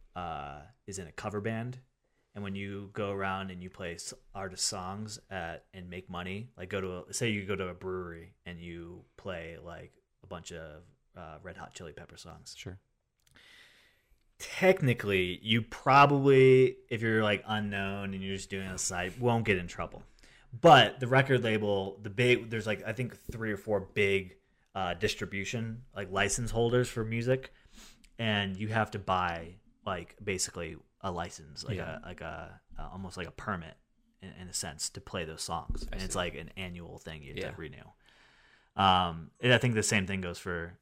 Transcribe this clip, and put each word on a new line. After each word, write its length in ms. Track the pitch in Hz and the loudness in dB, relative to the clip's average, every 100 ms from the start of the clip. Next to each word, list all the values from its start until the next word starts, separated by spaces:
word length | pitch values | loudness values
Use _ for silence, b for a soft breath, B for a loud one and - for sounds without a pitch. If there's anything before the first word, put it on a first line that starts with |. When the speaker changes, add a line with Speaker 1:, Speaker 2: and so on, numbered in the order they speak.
| - 90 | -14 -10
Speaker 1:
uh, 440 | 85 76 71 71 73 _ - | -8 -8 -10 -14 -18 _ -14
is 120 | 95 | -12
in 80 | 82 | -12
a 60 | |
cover 300 | - 107 101 | -10 -6 -4
band. 360 | 110 113 120 127 _ _ _ _ _ | -4 -4 -6 -10 _ _ _ _ _
And 80 | 101 | -10
when 120 | 101 | -8
you 340 | 98 98 98 98 | -6 -6 -8 -10
go 160 | 107 101 | -6 -4
around 380 | 98 95 95 95 | -2 -2 -4 -6
and 120 | 90 | -10
you 60 | 90 | -12
play 260 | - 90 85 | -10 -10 -8
s-, 180 | - - _ | -12 -14 _
artist 320 | 101 95 90 - | -10 -8 -4 -4
songs 540 | 101 90 101 107 107 _ | -4 -6 -8 -8 -12 _
at, 340 | 95 85 80 _ | -8 -8 -10 _
and 160 | 95 90 | -16 -12
make 180 | 87 90 | -12 -10
money, 400 | 87 90 98 123 - | -8 -6 -8 -10 -14
like, 140 | 90 | -6
go 100 | 98 | -6
to 240 | 95 90 - | -4 -8 -8
a, 40 | |
say 160 | - 120 | -2 -2
you 160 | 104 | -2
go 100 | 95 | -4
to 140 | 95 92 | -4 -4
a 60 | |
brewery 580 | 87 92 92 87 82 87 _ 90 | -6 -6 -6 -8 -12 -18 _ -16
and 120 | 85 | -14
you 460 | 85 85 85 90 - - | -12 -12 -14 -18 -20 -14
play, 400 | 101 87 82 85 | -10 -8 -10 -14
like, 300 | 85 80 - _ _ _ | -14 -16 -18 _ _ _
a 20 | 90 | -14
bunch 260 | 90 82 | -14 -12
of, 280 | 85 80 76 87 _ _ 90 | -12 -14 -16 -20 _ _ -18
uh, 180 | 80 78 | -16 -14
Red 160 | 87 80 | -16 -14
Hot 160 | 80 | -16
Chili 180 | - 82 | -14 -14
Pepper 240 | 73 85 80 | -14 -18 -18
songs. 380 | - 78 - - | -18 -18 -18 -14
Speaker 2:
Sure. 220 | 101 95 _ _ _ _ _ B B B B B B B B B _ _ | -14 -14 _ _ _ _ _ B B B B B B B B B _ _
Speaker 1:
Technically, 1000 | - - 190 185 135 113 104 95 90 90 | -10 4 4 6 4 2 2 2 2 -2
you 180 | 110 113 | 2 2
probably, 1160 | 110 - - 139 143 143 139 135 131 131 131 - - | 0 -2 6 8 10 8 8 10 12 10 8 2 -8
if 140 | 113 | -2
you're, 200 | 113 110 | 2 4
like, 220 | 107 101 101 | 4 2 0
unknown 680 | 107 104 101 98 101 98 | -2 0 -2 -4 -4 -6
and 80 | 95 | -6
you're 140 | 95 95 | -6 -6
just 120 | - | -6
doing 160 | 98 | -8
it 40 | 95 | -6
on 40 | |
the 60 | 90 | -4
side, 340 | - 90 92 123 | -4 -2 -4 0
won't 240 | 120 117 | 2 4
get 140 | 107 92 | 4 0
in 80 | 87 | 0
trouble. 360 | - 85 - - _ b b b 117 | -8 -8 -8 -18 _ b b b 6
But 400 | 170 139 107 - | 10 12 10 2
the 80 | 123 | 4
record 380 | 131 131 127 | 4 6 4
label, 540 | 113 107 104 98 98 - | 4 2 2 2 0 -6
the 60 | 107 | -6
big, 400 | 98 123 123 113 | 2 6 6 2
there's, 180 | 113 107 | -4 -2
like, 160 | 104 101 | -2 -4
I 80 | |
think 200 | 110 120 - - | -4 -6 -8 -12
three 220 | 113 110 | -6 -4
or 60 | 98 | -4
four 220 | - 101 | 0 -2
big, 560 | 95 - 101 95 90 - _ _ _ | 0 2 4 4 0 -14 _ _ _
uh, 200 | 98 92 | -4 -4
distribution, 880 | 87 104 - 92 98 95 117 113 117 - | 0 -2 -2 -6 -6 -4 -6 -6 -10 -12
like, 160 | 98 95 | -10 -4
license 400 | 95 101 - 113 | 0 2 0 -2
holders 380 | 113 117 123 123 | 2 4 4 2
for 160 | - | -2
music, 480 | 110 117 117 131 - B B B B B B - | -4 -2 2 0 0 B B B B B B -4
and 380 | 113 104 98 95 | 0 0 0 -4
you 120 | 107 | -2
have 220 | 110 107 | 0 0
to 60 | 101 | -2
buy, 580 | 95 92 90 85 82 92 _ _ 104 | 0 2 2 -2 -10 -16 _ _ -6
like, 280 | 90 85 - | -6 -8 -8
basically 540 | 104 92 - 87 85 82 - _ | -4 -2 -4 -6 -8 -10 -18 _
a 80 | 95 | -6
license, 540 | 87 87 - 76 71 | -4 -6 -10 -16 -12
like 120 | - 95 | -6 -6
Speaker 2:
Yeah. 200 | 85 78 | -6 -10
Speaker 1:
a, 40 | 87 | -12
like 140 | 90 | -10
a, 400 | 80 80 85 95 _ - | -10 -10 -12 -18 _ -12
uh, 100 | 76 | -10
almost 240 | 95 92 92 | -10 -10 -10
like 100 | 85 | -10
a 40 | |
permit 420 | - - 92 80 - _ _ _ _ | -10 -6 -6 -8 -16 _ _ _ _
in, 80 | 95 - | -18 -16
in 80 | 90 | -10
a 40 | |
sense 380 | - 90 73 - | -8 -8 -8 -8
to 100 | - | -10
play 240 | - 95 | -8 -6
those 180 | 80 80 | -6 -8
songs, 440 | - 85 - - - | -6 -6 -4 -6 -6
Speaker 2:
I 40 | 92 | -6
Speaker 1:
and 60 | |
it's 100 | 95 | -4
Speaker 2:
see. 40 | 95 | -4
Speaker 1:
like 160 | 87 | -4
an 160 | 73 80 - | -6 -12 -10
annual 400 | 92 87 82 85 | -10 -10 -14 -14
thing 240 | 82 78 | -14 -14
you 80 | 71 | -12
have 80 | 85 | -8
Speaker 2:
Yeah. 120 | 78 | -8
Speaker 1:
to 40 | - | -8
renew. 280 | 78 65 - _ b b b b b b b - | -12 -14 -20 _ b b b b b b b 4
Um, 540 | 95 92 90 82 76 _ | 6 8 4 -2 -12 _
and 120 | 123 | 4
I 60 | 120 | 6
think 160 | 123 | 4
the 80 | 110 | 2
same 240 | 101 107 92 | 2 2 0
thing 140 | 95 | -4
goes 180 | 90 85 | -4 -6
for. 400 | 95 87 85 95 | -6 -6 -6 -12